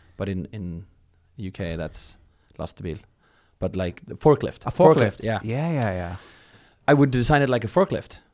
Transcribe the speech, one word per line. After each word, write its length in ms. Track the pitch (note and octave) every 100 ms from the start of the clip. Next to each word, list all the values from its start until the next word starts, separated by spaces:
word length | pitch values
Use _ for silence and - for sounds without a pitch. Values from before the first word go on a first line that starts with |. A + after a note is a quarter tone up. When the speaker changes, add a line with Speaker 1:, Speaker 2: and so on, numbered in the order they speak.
| _ -
Speaker 1:
but 120 | G2
in, 180 | F#2 E2
in 400 | A2 F2+ E2+ F#2 _ _ _ _ -
U 140 | F#2+
K 260 | - F2+ E2
that's 400 | D#2 - - - _ _ _ -
lastebil, 400 | E2 - F#2 D#2+ - _ _ _ _ _
but, 180 | F#2 F#2
like, 240 | F#2 - -
the 80 |
forklift. 500 | - D#3 C#3+ - - -
Speaker 2:
A 40 |
forklift. 240 | - F3+ D#3+
Speaker 1:
Forklift, 260 | A2 -
yeah. 180 | A2+ G#2+
Speaker 2:
Yeah, 260 | G#2 A#2+ E3
yeah, 200 | D3+ A2+
yeah. 240 | F#2 E2+ F2 - - _ - _ _ -
Speaker 1:
I 40 |
would 160 | C#3+ C#3
design 320 | B2+ A#2+ D3
it 60 | C#3
like 140 | B2
a 40 | A2+
forklift. 500 | - F#3+ A#2+ - - _